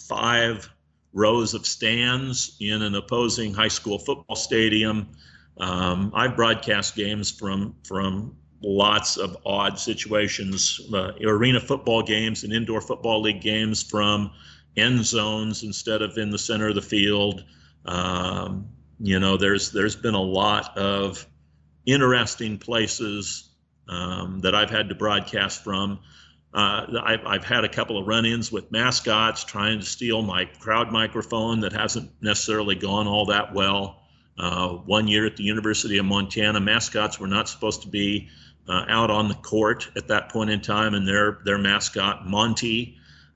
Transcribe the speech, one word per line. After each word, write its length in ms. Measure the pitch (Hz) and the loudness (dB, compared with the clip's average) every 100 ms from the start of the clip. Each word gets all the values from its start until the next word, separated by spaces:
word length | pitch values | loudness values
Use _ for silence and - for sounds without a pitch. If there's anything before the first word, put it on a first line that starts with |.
| - | -8
five 600 | 107 113 120 117 107 - - _ _ _ | 0 2 4 2 0 -10 -20 _ _ _
rows 420 | 95 107 117 107 | 2 4 4 2
of 120 | 113 - | -2 -4
stands 880 | - 113 117 123 127 135 127 - - | -2 0 2 2 0 -2 -4 -6 -4
in 220 | 104 107 | -2 0
an 140 | 107 101 | 0 -2
opposing 580 | - 120 120 107 110 | 0 0 0 0 -2
high 140 | 101 110 | 0 0
school 300 | - 110 101 | 0 -4 -4
football 380 | - 135 - 104 | -2 -4 -6 -6
stadium. 720 | - 117 110 107 110 107 104 - - - - - | 0 2 4 4 2 0 -4 -12 -20 -20 -20 -6
Um, 520 | 90 90 92 90 98 107 | -2 0 2 2 0 2
I've 200 | 123 113 | 2 4
broadcast 600 | 113 107 - 104 98 - | 4 2 0 0 0 -4
games 340 | 104 107 98 | -4 -2 -4
from, 460 | - 101 98 104 - | -4 -4 -2 -4 -8
from 520 | - 95 98 95 120 - _ - | -6 -2 -2 -2 -6 -12 _ -8
lots 540 | 104 98 104 104 - - | -2 4 4 4 0 -2
of 200 | 95 90 98 | -4 -6 -2
odd 320 | 101 101 98 | 0 0 -2
situations, 1040 | - 110 107 104 104 - 98 95 - - - | -4 -4 -2 0 0 -2 -4 -2 -2 -2 -4
uh, 200 | 101 92 - | -4 -4 -2
arena 360 | 110 107 123 123 | 0 4 4 4
football 420 | - 135 120 113 | 2 -2 2 2
games 420 | 104 107 113 110 | 2 0 0 -4
and 80 | 104 | -2
indoor 300 | 113 113 110 | -2 -2 -2
football 400 | - - 117 110 | -4 -4 0 2
league 200 | 107 101 | 0 0
games 420 | 107 107 110 107 | -2 0 0 -2
from 480 | - 107 104 104 101 - - - _ - | -2 0 2 2 -2 -8 -20 -20 _ 0
end 300 | 113 123 110 | 2 4 2
zones 560 | 117 107 107 110 104 | 0 0 -2 -4 -4
instead 400 | 107 98 - 110 | -8 -8 -2 -2
of 160 | 107 113 | -2 -2
in 140 | 104 | -2
the 80 | 101 | -2
center 300 | - 110 107 | -2 0 0
of 60 | 98 | 0
the 60 | |
field. 640 | - 107 101 101 101 92 - - - _ 90 | 0 2 4 4 0 -2 -10 -20 -20 _ -6
Um, 840 | 90 90 90 90 92 95 95 104 - - - | -2 0 0 -2 -4 -4 -6 -8 -16 -20 -6
you 200 | 104 95 | 0 4
know, 180 | 95 95 | 4 4
there's, 340 | 98 98 - | 4 2 0
there's 240 | 107 107 - | 0 0 0
been 200 | 117 104 | 0 0
a 60 | |
lot 540 | 95 95 104 104 - 98 | 2 2 4 2 -2 -2
of 520 | 98 98 98 95 - - _ _ _ _ 123 | 0 0 -2 -6 -14 -20 _ _ _ _ 0
interesting 720 | 139 127 123 113 - 110 104 | 4 6 4 2 -4 -6 -6
places, 920 | - 117 107 - 113 101 95 - - _ _ _ - | -2 0 0 -2 -4 -6 -8 -10 -14 _ _ _ -12
um, 520 | 90 90 92 90 95 | -8 -6 -6 -6 -2
that 140 | 92 104 | 2 4
I've 160 | 104 | 2
had 180 | 107 104 | 0 -2
to 60 | 95 | -2
broadcast 680 | 107 101 92 104 98 - | 0 0 0 -2 -2 -4
from. 360 | - 95 101 98 - - - _ _ | -6 -4 -2 -6 -12 -20 -20 _ _
Uh, 320 | - 101 104 - 117 | 0 0 0 -4 -4
I've, 220 | 113 110 - | 0 -2 0
I've 180 | 98 | -4
had 200 | - 123 | 0 0
a 60 | 110 | 0
couple 280 | - - 104 | -2 -4 -4
of 100 | 98 | 0
run-ins 440 | 113 113 117 110 | 2 2 0 -4
with 200 | 101 - | -6 -4
mascots 720 | 110 123 123 120 107 110 107 | 0 0 0 0 2 2 0
trying 360 | - 104 104 110 | -6 -2 -2 -2
to 60 | 95 | -4
steal 360 | - 120 110 | -4 -2 0
my 240 | 107 90 90 | 0 -2 -4
crowd 460 | - 110 113 113 | -6 0 0 2
microphone 680 | 113 110 113 104 113 113 113 | 0 0 -2 -4 -2 0 0
that 120 | 101 | 0
hasn't 380 | 107 110 113 - - | -2 -2 -4 -8 -6
necessarily 540 | 107 104 - 107 101 90 | -2 0 0 0 0 -2
gone 320 | 98 101 104 | 0 0 2
all 180 | 104 101 | 2 2
that 280 | 104 101 | 2 0
well. 460 | 98 98 98 98 - _ _ _ - | 0 0 0 -4 -10 _ _ _ -6
Uh, 320 | 87 87 90 | -4 0 -2
one 380 | 87 - 107 107 | -4 0 2 4
year 180 | 104 107 | 2 2
at 100 | - | 0
the 80 | |
University 540 | 101 107 107 104 117 101 | -2 0 0 0 0 0
of 80 | 98 | 2
Montana, 540 | 101 98 110 104 104 | 0 0 0 2 2
mascots 600 | 101 113 - 107 107 - | 2 2 0 -2 -2 -2
were 80 | 95 | -2
not 220 | 101 107 | -2 -2
supposed 320 | - 107 104 | -4 -4 -4
to 60 | 101 | -6
be, 420 | 101 101 101 - - - - - | -2 -2 -2 -6 -18 -20 -20 -4
uh, 180 | 92 - | -2 2
out 240 | 113 113 | 2 4
on 160 | 104 107 | 2 0
the 80 | 101 | -2
court 540 | - 107 107 120 - - | -2 2 2 0 -4 -8
at 120 | - | -2
that 220 | 104 - | -2 0
point 180 | 113 107 | -2 0
in 120 | 104 | -2
time, 320 | 98 107 107 | 0 0 2
and 140 | 101 95 | 0 2
their, 320 | 101 104 104 | 4 2 0
their 140 | 101 101 | -2 0
mascot, 720 | 98 101 - 107 98 101 92 | 2 2 0 -2 -2 -2 -2
Monty, 720 | 101 113 110 120 113 120 - - - - | 0 2 0 0 -2 -4 -12 -20 -20 -20